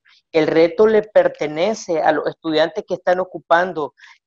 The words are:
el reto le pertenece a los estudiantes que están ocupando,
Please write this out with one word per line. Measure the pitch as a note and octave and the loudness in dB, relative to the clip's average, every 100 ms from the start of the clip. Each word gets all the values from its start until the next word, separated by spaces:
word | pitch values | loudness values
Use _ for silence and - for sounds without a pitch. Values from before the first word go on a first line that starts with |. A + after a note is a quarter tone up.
| _ _ _ | _ _ _
el | D#3+ D3+ | -2 0
reto | D#3 E3+ E3 G#3+ | 4 2 4 2
le | G#3+ | 2
pertenece | G#3 F#3 F3 - D3 D3+ F#3+ A3 - D#3+ | 2 2 0 -2 -8 -4 -4 -4 -6 -2
a | E3 | 0
los | D3+ D#3 | -2 -4
estudiantes | - D#3+ D3+ E3 G#3 - | -8 -4 -2 -2 -4 -8
que | |
están | F3+ - F3+ | -6 -2 -2
ocupando, | F#3 E3+ - E3+ F#3 D#3 C#3 _ - _ | -2 -10 0 0 0 -6 -10 _ -20 _